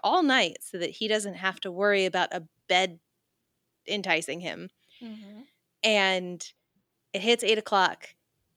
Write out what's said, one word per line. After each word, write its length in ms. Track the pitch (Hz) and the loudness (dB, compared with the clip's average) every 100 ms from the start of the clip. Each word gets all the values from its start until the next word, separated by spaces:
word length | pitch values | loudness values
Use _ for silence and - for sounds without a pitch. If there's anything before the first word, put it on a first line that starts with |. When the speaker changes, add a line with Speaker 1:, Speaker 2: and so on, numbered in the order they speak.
Speaker 1:
all 200 | 208 359 | 0 4
night 340 | 294 254 170 - | 4 4 2 -4
so 160 | - 180 | -12 -6
that 120 | 170 | -6
he 160 | - 214 | -4 -2
doesn't 280 | 214 202 175 | -2 -2 -4
have 240 | 190 185 | -6 -6
to 100 | 190 | -8
worry 340 | 175 202 196 185 | 0 2 2 2
about 280 | 185 170 | 0 -2
a 140 | 175 160 _ - | -4 -10 _ 0
bed 320 | 185 190 165 _ _ _ _ _ _ _ _ - | 2 2 -4 _ _ _ _ _ _ _ _ -8
enticing 540 | 208 190 160 170 165 | -6 -2 -2 -2 -8
him. 280 | 170 85 180 _ _ _ | -8 -10 -12 _ _ _
Speaker 2:
Mm-hmm. 400 | 233 220 202 214 277 _ _ _ | -18 -16 -18 -20 -20 _ _ _
Speaker 1:
And 640 | 220 208 190 185 180 175 - - _ _ _ _ _ | 2 4 4 0 -4 -8 -14 -20 _ _ _ _ _
it 80 | 190 | -2
hits 220 | 220 240 | 2 2
eight 140 | 214 220 | 2 0
o'clock, 580 | 214 202 185 - - _ _ _ _ | 2 2 2 0 -14 _ _ _ _